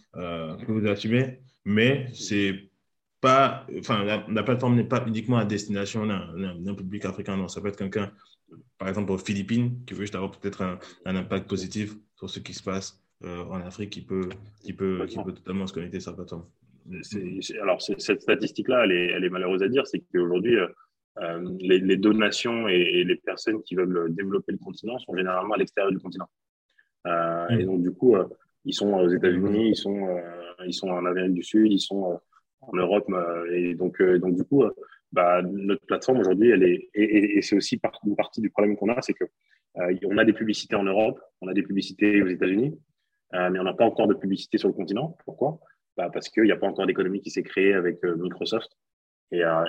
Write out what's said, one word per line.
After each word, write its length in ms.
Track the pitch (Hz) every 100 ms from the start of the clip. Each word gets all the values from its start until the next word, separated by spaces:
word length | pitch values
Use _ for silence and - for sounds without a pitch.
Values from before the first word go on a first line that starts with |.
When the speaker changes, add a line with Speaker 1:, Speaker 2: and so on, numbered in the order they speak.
| _ -
Speaker 1:
euh, 400 | 90 85 80 90
que 140 | -
vous 160 | 110 104
assumez, 520 | 101 110 120 131 - - _ 98
mais 400 | 104 120 139 131
c'est 560 | - - 101 98 95 - _ _ _ _ _
pas, 460 | 131 131 131 - - 87
enfin, 260 | - 110
la, 200 | 101 107 -
la 140 | 107
plateforme 320 | 104 120 127 120
n'est 80 |
pas 200 | 110 123 120
uniquement 300 | 110 110 120
à 80 | 104
destination 600 | 101 - 98 101 113 107
d'un, 280 | 95 85 82
d'un, 180 | 95 85
d'un 200 | 92 95
public 300 | 92 101 95
africain. 300 | 95 101 98
Non, 120 | 92
ça 120 | -
peut 80 | 101
être 100 | 98
quelqu'un, 340 | 95 107 98 - _ _ _ - _ _
par 100 | 95
exemple, 240 | 98 95
aux 60 | 95
Philippines, 680 | - 98 95 117 123 123 -
qui 80 |
veut 80 | 92
juste 140 | 101 92
avoir 160 | 98
peut-être 300 | - 101 95
un, 180 | 92 90 - - 92
un 100 | 92
impact 340 | 90 95 -
positif 460 | 92 92 107 104 104 _ _
sur 140 | 95
ce 100 | -
qui 140 | -
se 100 | -
passe, 400 | - 95 95 - _ _ 87
euh, 180 | 87 85
en 140 | 92
Afrique, 300 | 90 90 101
qui 120 | -
peut, 280 | - 95 90 95 - _
qui 80 | -
peut, 340 | 95 95 90 -
qui 120 | -
peut 120 | 95
totalement 340 | 90 - 95 92
se 60 |
connecter 260 | - 87 92
sur 120 | -
la 60 | 87
plateforme. 280 | 87 85 85 _ _ _ - 92
Speaker 2:
C'est, 400 | - 101 90 95
c'est, 180 | - 107
alors, 220 | 98 90
c'est, 180 | - 101
cette 220 | - 101
statistique-là, 640 | - 104 - - - 127 107
elle 80 |
est, 140 | 90 87
elle 180 | 90 92
est 40 |
malheureuse 320 | 92 90 92
à 60 | 98
dire, 180 | 131 -
c'est 140 | -
qu'aujourd'hui, 560 | - 90 87 90 110 113
euh, 120 | 87 - _ _ _ -
euh, 320 | 87 85 90 92
les, 200 | 92 92
les 180 | 95 95
donations 720 | 104 107 104 - 120 117 113
et, 100 | 90
et 240 | 85 90
les 140 | 90 90
personnes 440 | - 92 - -
qui 120 | - 90
veulent 400 | 90 90 82 82
développer 380 | 98 98 -
le 40 | 98
continent 400 | - 90 107 127
sont 160 | - 90
généralement 380 | 92 92 101 104
à 20 |
l'extérieur 340 | 98 - 98
du 80 | 92
continent. 300 | 90 92 90 _ _ _ _ _ _ _ 90
Euh, 400 | 85 85 85 87
Speaker 1:
Mm. 100 | 117
Speaker 2:
et 40 | 92
donc, 180 | 92
du 80 | 90
coup, 240 | - 127 104
euh, 100 | 87 - _ _ 92
ils 80 |
sont 200 | 90 104
aux 160 | 95 90
États-Unis, 560 | 90 90 90 95 104 113
Speaker 1:
Mm. 60 |
Speaker 2:
ils 40 | 101
sont, 320 | 101 101 95
euh, 580 | 90 85 87 87 - 90
ils 80 |
sont 160 | 90 95
en 160 | 90 90
Amérique 280 | 90 92
du 100 | 90
Sud, 280 | - 107 110
ils 80 | 98
sont, 340 | - 98 92
euh, 40 | 85 - _ _ _
en 140 | - 92
Europe. 340 | 87 104 -
Euh, 420 | 92 85 85 85
et 220 | 87 90 85
donc, 240 | 90 -
euh, 160 | 92 90
donc, 180 | 92 87
du 80 |
coup, 200 | - 139
euh, 80 | 110 - - _ _
bah, 300 | 90 87 90
notre 440 | 90 98 98 98 -
plateforme 340 | 95 - 127
aujourd'hui, 320 | 92 95 120
elle 120 | 98
est, 260 | 90 90 -
et, 100 | 104
et, 340 | 104 107 101 101
et 40 |
c'est 140 | - 101
aussi 220 | - 117
par-, 220 | - - 107
une 100 | 101
partie 260 | - -
du 80 | 104
problème 280 | - 104 101
qu'on 120 | 101
a, 120 | 120
c'est 120 | -
que, 120 | 95 90 - _ _ _ 101
euh, 160 | 90 92 98
on 120 | 104
a 80 | 110
des 80 |
publicités 420 | 107 110 104 - 107
en 80 |
Europe, 360 | 98 98 113 - - _
on 60 | 92
a 60 |
des 100 | 95
publicités 580 | - 98 - 95 104 101
aux 60 | 92
États-Unis, 520 | 90 95 98 139 160 _ _ _ _ _
euh, 160 | 90 90
mais 100 | 92
on 40 |
n'a 100 | 95
pas 120 | 98 113
encore 220 | 113 107
de 60 |
publicité 440 | 95 95 95 - 104
sur 100 | 101
le 60 |
continent. 440 | - 87 101 156 - -
Pourquoi ? 340 | - 135 160 _ _ _ -
Bah, 140 | 87
parce 180 | 85 -
qu'il 140 | -
n'y 80 | 110
a 60 | -
pas 100 | 98
encore 180 | 85 95
d'économie 360 | 92 92 98
qui 80 | -
s'est 140 | -
créée 300 | 90 - 98
avec, 300 | 98 87 85
euh, 120 | 90 82
Microsoft. 520 | 90 - - 92 - _ _ _ _ _ _
Et, 120 | 87
euh, 220 | 85 82